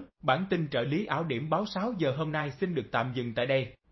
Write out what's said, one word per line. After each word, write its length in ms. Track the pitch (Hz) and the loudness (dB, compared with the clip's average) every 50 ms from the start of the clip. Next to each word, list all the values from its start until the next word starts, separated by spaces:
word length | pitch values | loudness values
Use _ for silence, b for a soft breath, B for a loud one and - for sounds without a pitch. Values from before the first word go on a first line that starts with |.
| - - _ _ | -2 -6 _ _
bản 240 | - 135 131 170 190 196 | 2 2 2 2 2 0
tin 180 | 185 170 156 | 0 0 0
trợ 140 | 139 - 120 | 0 0 0
lý 240 | 120 135 147 185 214 | 2 2 2 0 0
Áo 180 | - - 151 170 | 0 0 0 0
Điểm 260 | 156 123 117 147 156 | 0 -2 -2 0 0
báo 160 | 160 180 214 | 0 0 0
sáu 280 | 208 - 185 202 247 240 | -2 -2 -2 -2 -2 0
giờ 180 | 175 160 135 127 | 0 2 2 2
hôm 140 | 156 156 156 | 0 -2 -2
nay 200 | 151 156 147 143 | -2 -2 -2 -4
xin 240 | 135 - 190 180 170 | -4 -2 -2 -2 0
được 100 | 135 107 - | -2 -2 0
tạm 200 | - 120 120 131 120 | 0 0 0 0 0
dừng 200 | 127 120 120 110 | -2 -2 -2 0
tại 120 | 120 120 | 0 2
đây. 300 | 135 135 135 120 - - - _ _ | 2 2 2 0 -2 -8 -16 _ _